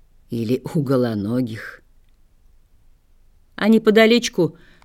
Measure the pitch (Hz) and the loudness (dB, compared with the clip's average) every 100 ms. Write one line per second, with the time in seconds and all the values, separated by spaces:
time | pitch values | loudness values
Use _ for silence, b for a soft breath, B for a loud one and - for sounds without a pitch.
0 | _ _ _ 117 110 127 - 165 131 135 | _ _ _ -6 -4 -4 -4 -4 -2 0
1 | 120 107 101 123 123 113 - - _ _ | -2 -4 -4 -4 -4 -8 -16 -20 _ _
2 | _ _ _ _ _ _ _ _ _ _ | _ _ _ _ _ _ _ _ _ _
3 | _ _ _ _ _ - 208 220 220 214 | _ _ _ _ _ -2 2 4 4 4
4 | 220 233 - - 160 b b b | 4 2 0 -2 -2 b b b